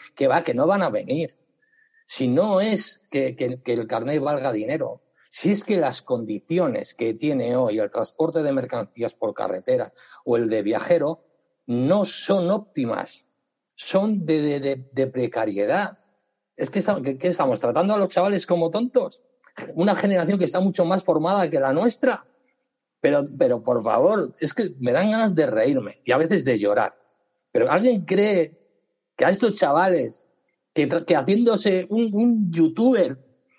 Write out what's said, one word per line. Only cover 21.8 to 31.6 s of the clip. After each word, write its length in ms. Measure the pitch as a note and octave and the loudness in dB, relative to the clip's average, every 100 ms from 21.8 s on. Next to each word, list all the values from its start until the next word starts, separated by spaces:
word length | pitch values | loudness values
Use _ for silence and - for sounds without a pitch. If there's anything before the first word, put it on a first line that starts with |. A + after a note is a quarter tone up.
| A#3 - C4 G#3 - _ _ _ _ _ _ _ | 0 0 -2 -2 -6 _ _ _ _ _ _ _
Pero, 280 | C#3 C#3+ C#3+ B2+ | 0 2 0 0
pero, 280 | B2+ A#2 | 0 0
por 200 | A2 A#2+ | 0 -2
favor, 480 | A2 A2 E3+ G#3+ C#3+ - | 2 4 4 2 -2 -4
es 140 | D#3+ | -6
que 220 | - G3+ C3 | -4 -4 -4
me 140 | B2 | 0
dan 180 | C#3+ G#3 | 2 2
ganas 240 | A3 A3 | 2 2
de 140 | D#3+ C#3 | 2 2
reírme 540 | A2 B2 C3+ G2+ - - | 2 2 0 -4 -6 0
y 60 | |
a 60 | C3 | 2
veces 280 | E3 G3 C3 | 2 0 2
de 140 | A2 | 0
llorar. 360 | G2+ G#2 G2 - _ _ _ _ _ | 2 0 0 -4 _ _ _ _ _
Pero 200 | B2+ B2+ | 0 2
¿alguien 340 | E3 B3 G#3+ D#3 | 2 2 2 0
cree 540 | F#3 G#3 F#3 D#3 _ _ _ _ _ _ - | 2 2 2 0 _ _ _ _ _ _ 0
que 80 | D3+ | 0
a 60 | |
estos 240 | G3 A#3 G#3 | 2 0 2
chavales 720 | D3+ D3+ F#3+ E3 A#2 - _ _ _ _ _ | 2 2 2 2 -2 -8 _ _ _ _ _
que 160 | - C#3 | -2 0
tra-, 160 | E3 | 0
que 120 | - D#3 | 2 2
haciéndose 720 | C3 G#3+ A#3 G#3 | 2 2 4 2